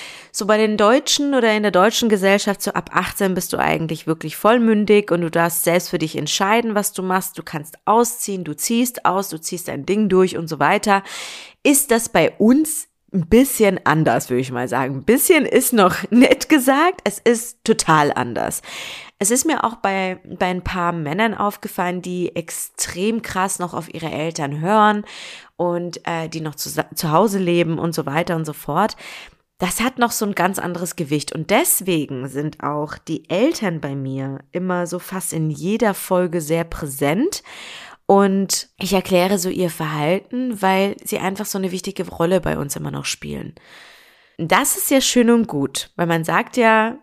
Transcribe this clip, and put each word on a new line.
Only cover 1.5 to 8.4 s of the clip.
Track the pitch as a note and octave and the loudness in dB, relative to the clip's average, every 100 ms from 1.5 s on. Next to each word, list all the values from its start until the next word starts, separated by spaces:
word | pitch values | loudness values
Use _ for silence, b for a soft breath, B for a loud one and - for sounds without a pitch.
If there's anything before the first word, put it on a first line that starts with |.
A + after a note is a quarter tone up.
in | G#3+ | 2
der | G#3 | 2
deutschen | F3+ G#3 - A#3 | 4 4 4 2
Gesellschaft, | G#3 F#3+ G3+ - F#3+ | 2 4 2 2 -2
so | - | -2
ab | - - | -4 -2
achtzehn | - F#3 - G3 | -4 -4 -2 -2
bist | F#3 - | -2 -4
du | - | -2
eigentlich | D2 D#3 D#3+ D#3+ - | 0 0 -2 -6 -4
wirklich | D#3+ D#3+ - | -4 -6 0
vollmündig | G#3 A#3+ A3+ G#3+ G#3 G#3 G#3 | 4 4 4 2 4 4 4
und | F3 | 0
du | E3 | 0
darfst | E3+ E3+ - | 0 0 0
selbst | - F3 - | 0 0 0
für | F3 | -4
dich | D#3 C#3+ | -4 -4
entscheiden, | D3+ - G3 A3+ A#3 | -4 -2 2 0 0
was | G#3 G3 | -2 -2
du | - | -4
machst, | F#3 F#3 - - | -2 -2 -4 -12
du | |
kannst | - D3+ D#3 - | -10 -10 -10 -8
ausziehen, | - A3 A#3+ - - F#3+ | 2 4 2 -2 -6 -6